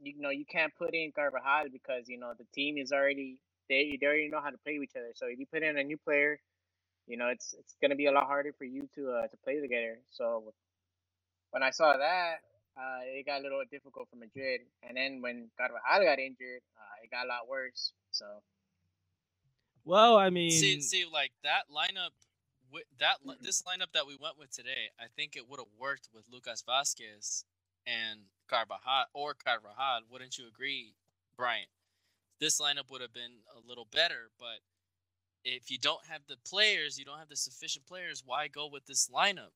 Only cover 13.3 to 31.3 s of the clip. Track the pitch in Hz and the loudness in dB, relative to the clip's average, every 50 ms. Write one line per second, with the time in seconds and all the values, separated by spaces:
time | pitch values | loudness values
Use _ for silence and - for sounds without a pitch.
13.3 | 143 139 139 139 139 139 131 127 147 139 - 139 - 135 123 - - 120 117 107 | -4 -2 -2 -2 -4 -4 -4 -6 -10 -16 -16 -16 -16 -16 -16 -16 -16 -20 -18 -16
14.3 | - 135 135 135 127 120 120 113 _ _ - 120 123 127 135 135 135 131 123 123 | -10 -6 -4 -2 -2 -4 -4 _ _ _ -16 -8 -4 -4 -2 -2 -4 -4 -6 -6
15.3 | 120 120 117 113 _ - 123 123 120 113 113 127 165 196 196 160 143 131 131 135 | -6 -8 -10 -12 _ -4 -4 -2 -2 -2 2 4 6 6 6 6 4 4 0 -6
16.3 | 127 - 127 127 127 123 - _ _ 113 107 104 104 107 117 113 127 123 123 127 | -8 -12 -14 -12 -12 -14 -16 _ _ -20 -20 -18 -18 -18 -14 -8 -6 -6 -4 -4
17.3 | 123 120 117 120 135 135 131 127 123 - - - - _ _ _ - - 104 104 | -4 -6 -6 -6 -6 -6 -6 -6 -8 -8 -8 -8 -8 _ _ _ -8 -8 -8 -8
18.3 | 104 104 - _ _ _ _ _ _ _ _ _ _ _ _ _ _ _ _ _ | -16 -16 -20 _ _ _ _ _ _ _ _ _ _ _ _ _ _ _ _ _
19.3 | _ _ _ _ _ _ _ _ _ _ - 147 180 208 220 240 226 208 196 190 | _ _ _ _ _ _ _ _ _ _ -2 4 8 10 12 12 12 10 10 8
20.3 | 180 175 170 170 165 160 160 196 190 147 143 135 185 185 180 165 160 151 139 127 | 4 4 4 6 6 6 6 6 4 4 0 0 0 0 0 0 0 0 0 -2
21.3 | _ _ - 147 160 196 180 - 143 151 165 185 190 190 180 165 - _ _ _ | _ _ -2 0 0 0 0 -2 -2 -2 -2 -2 -2 -4 -6 -8 -8 _ _ _
22.3 | _ _ _ _ _ _ _ 127 135 165 156 _ 135 120 147 160 190 - 139 135 | _ _ _ _ _ _ _ _ -14 -14 -14 _ _ 2 2 2 2 2 -2 -12
23.3 | 135 - 120 - - - - 180 180 185 185 175 - 160 143 139 143 135 139 160 | -14 -10 -6 -2 -2 -2 -2 -4 -6 -6 -4 -4 -2 -2 -4 -4 -6 -12 -12 -12
24.3 | 143 147 147 123 - - 117 123 135 127 110 107 - - 117 113 _ - 151 147 | -12 -14 -18 -16 -16 -12 -8 -6 -6 -6 -6 -8 -10 -14 -18 -12 _ -8 -8 -8
25.3 | - 143 120 120 139 135 120 104 104 110 127 139 139 131 - - 113 110 101 120 | -10 -14 -14 -14 -14 -14 -14 -16 _ -8 -6 -6 -6 -6 -8 -18 -20 -20 -20 -20
26.3 | 123 127 - 123 113 - - - 123 135 143 - - - 120 107 104 104 - - | -20 -16 -12 -10 -10 -8 -4 -2 0 0 0 0 -4 -6 -10 -18 -16 -12 -10 -8
27.3 | - - - _ _ _ _ _ _ _ - 123 120 113 113 110 107 107 104 95 | -8 -8 -10 _ _ _ _ _ _ _ -8 -6 -4 -4 -4 -6 -8 -10 -16 _
28.3 | _ _ _ - 131 120 110 101 101 95 - 127 135 135 120 - - 143 143 147 | _ _ _ -2 0 0 0 -2 -6 -8 -4 0 0 0 0 -2 -4 -8 -6 -6
29.3 | 139 - - 135 120 110 107 101 104 120 135 139 127 113 113 113 123 131 127 127 | -6 -4 -2 -2 -2 -2 -4 -8 -8 -4 -2 -2 -2 -2 -4 -10 -16 -16 -14 -12
30.3 | - - 123 113 107 - 127 139 139 131 120 107 101 _ _ _ _ _ _ _ | -14 -14 -14 -14 -14 -8 -6 -6 -6 -6 -8 -14 _ _ _ _ _ _ _ _